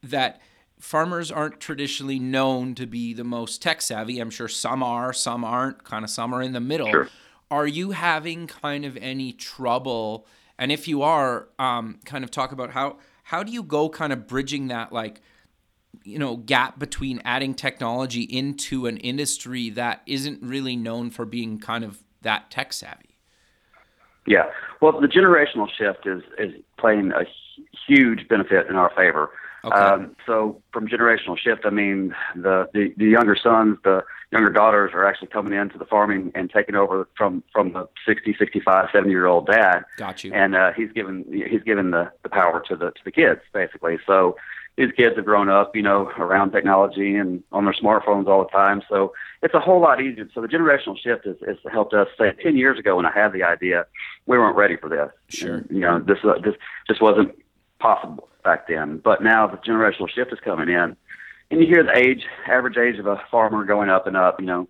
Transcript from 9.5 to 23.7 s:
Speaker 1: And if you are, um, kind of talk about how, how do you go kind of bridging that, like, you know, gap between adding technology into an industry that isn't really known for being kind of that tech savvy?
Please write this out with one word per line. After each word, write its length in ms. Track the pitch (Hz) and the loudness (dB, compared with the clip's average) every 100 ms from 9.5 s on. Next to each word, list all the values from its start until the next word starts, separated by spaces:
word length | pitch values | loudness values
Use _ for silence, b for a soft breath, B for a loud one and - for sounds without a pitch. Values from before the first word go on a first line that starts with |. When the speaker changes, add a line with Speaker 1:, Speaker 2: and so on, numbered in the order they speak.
| - 127 123 131 117 110 110 b b b b | -8 -2 -2 -2 -6 -6 -8 b b b b
Speaker 1:
And 140 | 131 | -6
if 160 | 147 160 | -6 -4
you 160 | 147 | -2
are, 440 | 143 160 131 120 - _ | 0 0 0 -4 -10 _
um, 400 | 131 120 113 107 | -4 -4 -6 -14
kind 200 | - 135 | -14 -12
of 80 | 127 | -12
talk 200 | - 131 | -8 -8
about 200 | 120 123 | -8 -10
how, 260 | 131 139 - b b | -6 -6 -8 b b
how 220 | _ 165 | _ -8
do 80 | 208 | -8
you 100 | 240 | -10
go 280 | 175 147 156 | -6 -2 -2
kind 220 | 156 156 | -4 -6
of 80 | 131 107 | -6 -6
bridging 420 | 127 139 143 135 | -8 -6 -8 -8
that, 220 | 120 113 | -8 -8
like, 300 | 117 110 107 _ _ _ _ _ _ _ _ | -8 -8 -12 _ _ _ _ _ _ _ _
you 140 | - 113 | -16 -8
know, 200 | 139 117 | -6 -8
gap 420 | 113 135 131 - | -2 0 0 -6
between 420 | 143 - 135 123 | -12 -8 -8 -8
adding 300 | - 123 135 | -6 -6 -4
technology 680 | 131 139 127 120 120 131 120 | -6 -8 -6 -6 -6 -6 -8
into 640 | 117 127 135 143 - 135 123 | -6 -6 -6 -8 -8 -6 -6
an 100 | 110 | -8
industry 720 | - 135 143 - 120 127 117 | -8 -6 -6 -6 -10 -8 -8
that 320 | 110 120 104 - | -6 -6 -6 -8
isn't 340 | 139 139 143 | -8 -8 -10
really 340 | 123 135 131 123 | -10 -8 -6 -6
known 360 | 113 117 120 | -6 -8 -10
for 140 | 113 113 | -10 -10
being 340 | 120 113 107 | -8 -8 -10
kind 240 | 107 113 | -8 -8
of 200 | 110 101 _ _ | -8 -16 _ _
that 260 | 110 107 _ | -6 -6 _
tech 240 | - 127 | -10 -8
savvy? 420 | - - - _ _ _ _ _ _ _ | -10 -14 -20 _ _ _ _ _ _ _